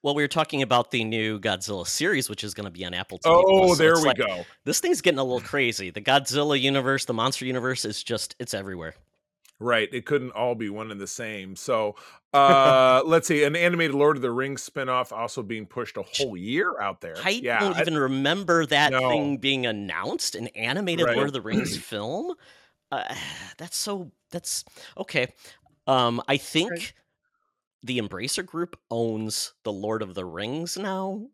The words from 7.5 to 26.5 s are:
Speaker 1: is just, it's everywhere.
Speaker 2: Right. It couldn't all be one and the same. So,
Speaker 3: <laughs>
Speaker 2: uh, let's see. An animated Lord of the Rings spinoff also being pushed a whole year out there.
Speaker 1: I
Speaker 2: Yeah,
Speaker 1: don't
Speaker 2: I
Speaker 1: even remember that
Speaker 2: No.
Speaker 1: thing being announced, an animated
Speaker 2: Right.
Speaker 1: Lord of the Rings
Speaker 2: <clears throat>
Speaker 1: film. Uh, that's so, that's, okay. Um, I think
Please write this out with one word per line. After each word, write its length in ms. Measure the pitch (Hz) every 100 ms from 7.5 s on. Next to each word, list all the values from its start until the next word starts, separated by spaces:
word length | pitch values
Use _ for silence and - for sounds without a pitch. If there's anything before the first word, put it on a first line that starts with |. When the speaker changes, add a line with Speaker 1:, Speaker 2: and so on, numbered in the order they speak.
| 127 123 123
Speaker 1:
is 180 | 113 104
just, 320 | - 113 - -
it's 140 | 123
everywhere. 400 | 104 98 90 80 - _ _ _ _ _ _
Speaker 2:
Right. 280 | 117 117 107
It 140 | 123 -
couldn't 240 | 143 127
all 220 | 107 123
be 140 | 117 107
one 240 | 104 110
and 80 | 101
the 80 | 98
same. 480 | - 113 107 95 95
So, 400 | - 117 107 - -
Speaker 3:
<laughs> 180 | - _
Speaker 2:
uh, 680 | 143 139 139 135 131 131 127
let's 220 | 160 165 -
see. 160 | 151
An 140 | 143 160
animated 400 | 175 170 165 139
Lord 200 | 147 147
of 60 |
the 80 | 123
Rings 320 | 120 135 139 -
spinoff 420 | 151 131 127 123
also 320 | 110 120 -
being 240 | 101 113 107
pushed 300 | - 117 -
a 60 |
whole 340 | 95 - 135 92
year 420 | 101 143 180 131
out 200 | 101 92
there. 160 | 85 80
Speaker 1:
I 60 | 190 226
Speaker 2:
Yeah, 160 | 120 117
Speaker 1:
don't 180 | 202 160
Speaker 2:
I 40 |
Speaker 1:
even 180 | 160 151
remember 680 | 131 135 139 180 180 170 151
that 260 | 143 147
Speaker 2:
No. 160 | 131 127
Speaker 1:
thing 300 | 147 143 135
being 280 | 135 135 123
announced, 680 | 107 98 80 107 - - -
an 100 | 117
animated 520 | - 113 160 190 170 147
Speaker 2:
Right. 100 | 117
Speaker 1:
Lord 100 | 143
of 40 |
the 80 | 135
Rings 340 | 104 208 190 -
Speaker 2:
<clears throat> 140 | -
Speaker 1:
film. 440 | 107 107 175 349 349 _ _ _ _ _
Uh, 200 | 135 - - - - - -
that's 180 | 170 -
so, 360 | 214 202 170 _ _
that's, 340 | 175 - - - - - -
okay. 380 | 196 156 127 _ - _ _ _ -
Um, 340 | 131 120 117 -
I 80 | 139
think 340 | -